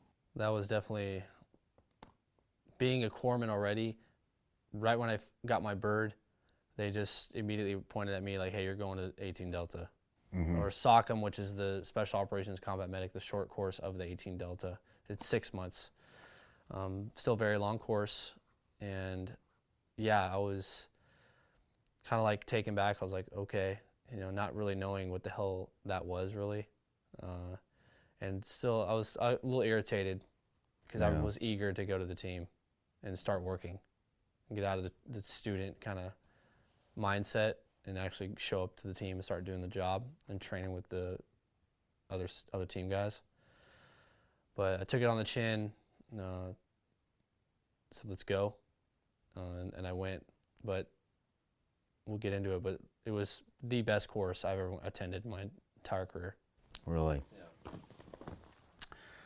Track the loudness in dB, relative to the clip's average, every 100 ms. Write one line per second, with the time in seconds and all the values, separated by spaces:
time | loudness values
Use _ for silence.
0 | _ _ _ -2 0 0 2 0 0 -2
1 | -2 -4 -8 -16 -20 _ _ _ _ _
2 | -20 _ _ _ _ _ _ 0 2 4
3 | 2 0 2 2 2 2 2 2 0 -4
4 | -12 _ _ _ _ _ _ 0 4 4
5 | 4 0 -4 _ 2 2 2 0 2 2
6 | 2 -4 _ _ _ _ _ -4 -2 0
7 | -2 -4 -6 -4 -2 0 0 -2 -4 -4
8 | -2 -2 -2 -2 -2 0 -2 -2 -2 -2
9 | -4 -6 -6 -6 -4 -4 -4 -6 -10 _
10 | _ _ -4 0 2 4 2 4 8 10
11 | 8 2 0 -2 -4 -2 -2 -2 -2 -2
12 | 0 0 0 -2 -4 -6 -4 -2 -2 -4
13 | -4 -6 -4 -4 -4 -2 -2 -2 -4 -4
14 | -4 -6 -6 -6 -6 -6 -6 -8 _ _
15 | -10 -6 0 0 0 -6 -6 -8 -14 _
16 | -20 -20 -20 -20 -20 -20 -10 -6 -4 -4
17 | -6 0 4 6 6 6 4 0 2 2
18 | 2 -2 -8 -14 _ _ _ -10 -6 -4
19 | -2 -4 -6 -10 _ _ _ _ _ 0
20 | 6 6 6 2 2 0 -4 -8 -12 _
21 | _ -20 -20 _ _ _ _ _ _ _
22 | 0 4 4 2 2 0 2 2 2 2
23 | -2 -4 -6 -6 -2 0 0 -2 -10 _
24 | -12 -8 -4 -2 -2 0 -2 0 0 -2
25 | -2 -4 -4 -2 -2 -2 -6 _ -4 -2
26 | -2 -2 -2 -2 -2 -4 -6 _ _ _
27 | _ -12 -8 -8 -8 -10 _ _ _ -20
28 | _ -8 -4 -4 -6 -2 2 4 4 2
29 | 0 2 2 4 2 4 6 4 4 2
30 | 2 -2 -6 _ _ _ _ _ -6 4
31 | 6 6 4 2 0 2 0 0 0 0
32 | -2 -4 -6 -6 -8 _ _ _ _ _
33 | -6 -4 0 0 0 -4 -6 -10 _ _
34 | _ _ _ _ -8 -2 0 0 -2 -8
35 | -10 -10 -8 -6 -2 -2 -2 -6 -6 -6
36 | -6 -12 _ _ _ _ _ _ _ -2
37 | 2 2 2 4 4 2 -10 _ -8 -4
38 | -4 -4 -6 -4 -2 0 0 -4 -8 -6
39 | -4 -4 -4 -4 -4 -4 -4 -2 0 0
40 | -4 -12 -10 -10 -6 -6 -4 -6 -6 -4
41 | -4 -6 -10 _ _ _ _ _ _ _
42 | -8 -6 -4 -8 -6 -4 -4 -4 0 2
43 | 0 -4 _ _ _ -20 -20 -20 -20 -20
44 | -20 _ _ _ _ 0 2 2 2 4
45 | 4 4 0 0 2 2 -2 -6 _ _
46 | -12 -8 -6 -6 -6 -10 _ _ _ _
47 | _ _ _ _ _ _ _ _ -20 -12
48 | -8 -6 0 2 2 -2 _ _ _ _
49 | _ _ _ -10 -8 -6 -6 -6 -6 -4
50 | -4 -6 -10 _ _ _ -2 -2 -4 _
51 | _ _ _ _ _ _ _ _ _ _
52 | -6 -2 0 0 2 0 0 -4 -8 _
53 | -4 0 -2 -4 -14 _ 0 2 4 4
54 | 2 0 0 0 0 0 -2 -4 -6 -6
55 | -4 -4 -6 -6 -8 -10 _ _ -2 -2
56 | -2 -6 -8 -10 _ _ -18 -8 0 4
57 | 4 2 -2 -12 -20 -16 -14 -14 -14 -20
58 | -18 -16 -12 -14 -16 -20 -20 -18 -16 -16
59 | -20 -20